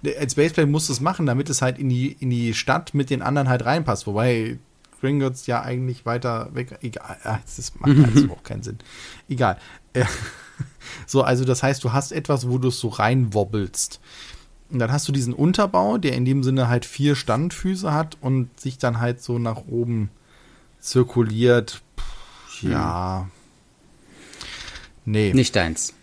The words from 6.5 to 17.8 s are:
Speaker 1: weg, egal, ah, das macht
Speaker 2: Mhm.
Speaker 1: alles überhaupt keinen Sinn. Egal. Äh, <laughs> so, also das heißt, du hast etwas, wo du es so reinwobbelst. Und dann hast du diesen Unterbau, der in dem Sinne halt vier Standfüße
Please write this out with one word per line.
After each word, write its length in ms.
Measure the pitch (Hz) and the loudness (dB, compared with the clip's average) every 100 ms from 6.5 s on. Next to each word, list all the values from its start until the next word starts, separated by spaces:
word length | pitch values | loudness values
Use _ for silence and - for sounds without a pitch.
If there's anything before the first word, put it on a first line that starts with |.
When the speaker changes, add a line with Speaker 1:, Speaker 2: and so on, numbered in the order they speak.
Speaker 1:
weg, 240 | 147 127 - | -8 -10 -10
egal, 380 | 123 - - - | -10 -10 -14 -12
ah, 140 | 107 107 - - | -6 -6 -6 -12
das 160 | - - | -12 -2
macht 160 | 139 | 4
Speaker 2:
Mhm. 100 | 139 127 | 6 8
Speaker 1:
alles 160 | 123 | 6
überhaupt 220 | 123 - | 4 -2
keinen 180 | - 104 | -10 -10
Sinn. 160 | 107 104 - - - - - | -10 -12 -16 -20 -18 -20 -8
Egal. 300 | 127 120 90 - - _ | 0 2 0 -10 -20 _
Äh, 120 | - | -2
<laughs> 1000 | 104 - - - - - - - - - - | -2 -2 -10 -14 -20 -12 -12 -12 -18 -18 -2
so, 160 | 135 | 2
also 220 | 127 127 | 4 2
das 180 | 127 127 | 2 2
heißt, 220 | 139 127 | 0 0
du 80 | 120 | 0
hast 200 | 120 135 | -2 -2
etwas, 360 | 160 131 139 123 | -6 -2 -2 0
wo 80 | 127 | 0
du 120 | 127 | 0
es 100 | 123 | -2
so 100 | 113 | -6
reinwobbelst. 1120 | - 107 131 117 104 101 107 98 - - - - - - - - - - | 0 2 4 2 2 0 -2 -4 -4 -6 -8 -20 -20 -20 -20 -20 -20 -6
Und 80 | 127 | -2
dann 120 | 117 | 0
hast 140 | 143 - | 0 0
du 60 | |
diesen 220 | 139 123 | -2 -2
Unterbau, 640 | 123 156 185 196 185 196 233 | 2 2 4 2 2 2 2
der 160 | 160 | 0
in 100 | 127 | 0
dem 180 | 127 135 | 2 2
Sinne 260 | 131 135 120 | 2 2 2
halt 180 | 120 - | 2 -2
vier 300 | - 143 131 | 0 2 2
Standfüße 760 | - 117 170 - 185 185 | 0 0 0 -2 -4 -2